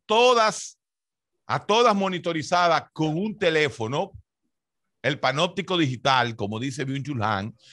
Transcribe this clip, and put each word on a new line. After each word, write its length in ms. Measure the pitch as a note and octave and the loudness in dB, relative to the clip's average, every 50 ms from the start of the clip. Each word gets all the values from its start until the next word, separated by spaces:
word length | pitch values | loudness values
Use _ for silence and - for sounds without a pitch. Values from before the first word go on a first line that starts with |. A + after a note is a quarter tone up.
| _ | _
todas, 720 | - G#3+ A3+ B3 B3 B3 A#3 A3 G#3+ - - - - - _ _ _ _ _ _ _ _ _ _ _ _ _ _ | 0 2 4 6 6 6 4 4 2 0 -4 -10 -16 -20 _ _ _ _ _ _ _ _ _ _ _ _ _ _
a 180 | - A2+ B2+ - | -4 -4 -4 0
todas 300 | - G#3 A#3 A#3+ A#3+ G#3 | 2 2 4 4 4 4
monitorizadas 880 | G3 G3 F#3+ F#3 F3 - F3 E3 D#3+ C#3 - F3 F3 F3+ F3 D#3+ D3 - - - | 2 0 -2 -4 -4 -4 -4 -4 -4 -4 0 0 2 4 4 2 2 -2 -4 -4
con 240 | - D#3+ D#3 D3+ | -2 -2 -2 -2
un 180 | E3+ G3+ A3 G#3 | -2 -4 -6 -4
teléfono, 760 | - G3 E3+ D#3+ D#3 D3+ C#3 - - A2 A2 C3+ D#3 G3 F#3+ - - - _ _ _ _ _ _ _ _ _ _ _ _ _ _ _ | -2 0 2 2 2 0 0 -2 -4 -6 -4 -4 -4 -6 -6 -10 -20 -20 _ _ _ _ _ _ _ _ _ _ _ _ _ _ _
el 180 | - C3 D3 B2 | -4 -4 -4 0
panóptico 560 | - B2+ C3+ D3 E3+ F#3 F#3 G3 F3 - F#3 | 0 0 0 2 0 -2 -2 -4 -4 -2 0
digital, 600 | F3 D#3+ C3 B2+ G#2+ - C#3 C3+ B2+ A#2+ A#2+ A2+ | 0 0 0 -2 -2 0 2 4 4 2 0 -2
como 240 | A2+ G#2+ G2+ A2 A2 | -6 -6 -6 -6 -6
dice 260 | B2 C#3 C3 D3 C#3 | -6 -8 -8 -8 -6
Byung-Chul 380 | C3+ C3+ C#3 C3 D3 D3 B2 G2+ | -6 -6 -8 -8 -8 -6 -2 -2
Han, 320 | G#2+ G#2 F#2+ G2 A#2 - _ _ - | 0 -2 -2 -4 -8 -12 _ _ -20